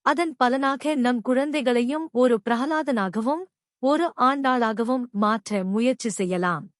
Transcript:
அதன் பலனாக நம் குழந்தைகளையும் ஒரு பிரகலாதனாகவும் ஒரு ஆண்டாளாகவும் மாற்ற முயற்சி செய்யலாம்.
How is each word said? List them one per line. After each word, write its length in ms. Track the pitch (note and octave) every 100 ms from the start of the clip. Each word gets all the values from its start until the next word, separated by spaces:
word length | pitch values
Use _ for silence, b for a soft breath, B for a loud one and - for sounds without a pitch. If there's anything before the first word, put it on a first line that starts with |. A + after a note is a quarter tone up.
அதன் 360 | - D4 E4+ C4
பலனாக 580 | B3 C4 C4+ C#4 D4+
நம் 260 | D4+ B3 B3
குழந்தைகளையும் 880 | G#3 B3+ C#4+ D4+ B3+ A#3+ A#3+ D4+ D#4+
ஒரு 280 | A#3 B3+ A#3+ -
பிரகலாதனாகவும் 920 | A#3 C#4 D#4 C#4+ A#3+ F#3+ F#3+ A3+ D#4 F#4 _ _ _
ஒரு 340 | C4 D4+ E4+ -
ஆண்டாளாகவும் 840 | B3+ C#4 C4+ B3+ A3+ A3 A#3 C4 A#3+
மாற்ற 540 | G3+ G#3 A3 - G#3
முயற்சி 460 | F#3 G3+ A#3+ B3+ A#3
செய்யலாம். 600 | F#3+ F#3 F3+ F3+ E3 - _